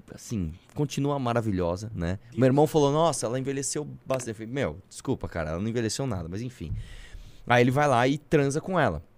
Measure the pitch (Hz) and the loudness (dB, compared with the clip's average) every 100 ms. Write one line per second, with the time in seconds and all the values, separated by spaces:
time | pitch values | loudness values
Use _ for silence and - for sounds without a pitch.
0 | - - - 113 82 85 - - 147 - | -20 -18 -8 -4 -4 -8 -10 -4 -4 -2
1 | 139 143 120 120 110 92 87 90 107 104 | -2 0 0 0 0 0 0 -2 -6 -4
2 | 85 95 - - 127 139 151 160 143 143 | -4 -4 -6 2 4 6 4 4 4 4
3 | 165 139 110 127 135 135 135 151 147 131 | 2 2 -2 -4 -4 -4 -4 -6 -8 -10
4 | - 131 120 107 110 135 101 76 - - | -4 -4 -4 -8 -6 -4 -4 -4 -14 -10
5 | - 120 90 87 78 85 107 117 113 - | -4 -4 -4 -4 -4 -2 -2 -2 -2 -2
6 | 135 95 80 95 127 - 80 107 - - | -4 -4 -6 -8 -8 -10 -8 -8 -8 -14
7 | - - - - - 123 123 131 147 120 | -16 -16 -18 -8 4 6 6 6 4 4
8 | 127 147 - 156 139 139 - 185 131 78 | 4 2 2 2 2 0 -2 2 2 0
9 | - | -8